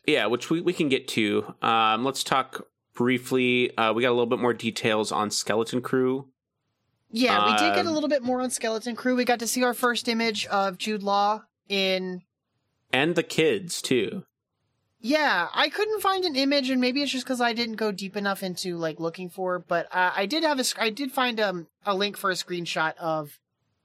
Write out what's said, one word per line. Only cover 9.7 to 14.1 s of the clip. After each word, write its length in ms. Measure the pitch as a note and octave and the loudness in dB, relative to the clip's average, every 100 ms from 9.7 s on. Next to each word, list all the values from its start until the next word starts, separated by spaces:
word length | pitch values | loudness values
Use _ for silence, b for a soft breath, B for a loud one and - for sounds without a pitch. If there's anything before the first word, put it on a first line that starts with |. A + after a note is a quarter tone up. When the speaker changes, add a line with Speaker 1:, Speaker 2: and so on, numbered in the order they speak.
Speaker 2:
first 360 | A#3+ B3 A3+ - | 2 0 0 -2
image 360 | A3+ A3+ G#3+ - | 0 0 -2 -2
of 300 | G3+ G3 F#3 | 0 0 -2
Jude 260 | G#3+ G#3+ | -4 -2
Law 400 | G3 G3+ G3+ G#3+ - _ - | 0 2 2 0 -6 _ -6
in 540 | G3 F#3+ F#3 F#3 F3+ - _ _ _ _ _ _ | -2 0 0 -2 -8 -12 _ _ _ _ _ _
Speaker 1:
And 240 | B2+ D#3 E3+ | 2 2 0
the 80 | |
kids, 580 | D#3 - D#3+ G#2 E3 - | 0 2 2 2 -2 -6
too. 420 | - B2+ G2 | 0 0 0